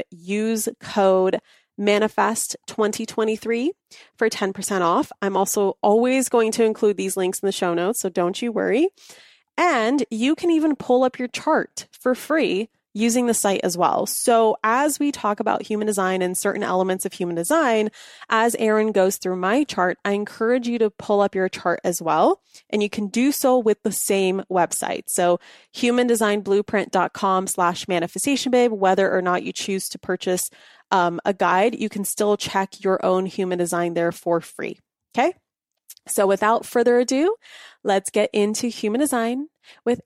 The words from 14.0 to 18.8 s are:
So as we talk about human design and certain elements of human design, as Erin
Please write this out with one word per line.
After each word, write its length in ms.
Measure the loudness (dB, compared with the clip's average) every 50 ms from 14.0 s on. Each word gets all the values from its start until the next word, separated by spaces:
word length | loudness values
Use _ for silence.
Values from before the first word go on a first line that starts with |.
| -2
So 500 | -2 -4 -2 2 2 4 4 4 2 2 0 0
as 360 | 0 2 2 0 0 -2 -2
we 120 | -2 -4
talk 280 | -2 -2 -2 -2 -2 -2
about 220 | -2 -2 -2 -2
human 240 | -2 -4 -4 -2 -2
design 360 | -2 0 0 0 0 0 0
and 140 | -2 -2 -2
certain 260 | -2 -2 -2 -2 -2 -2
elements 420 | -2 0 0 0 0 -2 -4 -4
of 80 | -8 -6
human 220 | -6 -6 -4 -4
design, 560 | -4 -2 0 2 2 2 2 2 0 0 -2 -4 -10 -20 -20 -20 -16 -6 -2
as 260 | 0 2 2 2 0
Erin 360 | 0 0 2 2 2